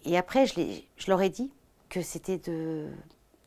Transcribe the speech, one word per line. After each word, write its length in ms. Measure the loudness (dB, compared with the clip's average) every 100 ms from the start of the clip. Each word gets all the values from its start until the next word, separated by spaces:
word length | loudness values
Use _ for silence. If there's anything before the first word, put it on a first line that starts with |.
| 2
et 80 | 0
après, 300 | 2 4 4
je 100 | 4
les, 300 | -2 -4 -14 -10
je 140 | 2
leur 140 | 4
ai 60 | 4
dit 220 | 0 -8 -8 _ _ _
que 140 | -6
c'était 340 | -6 -8 -6 -6
de, 480 | -4 -6 -4 -6 -6 -12 -18 _ _ _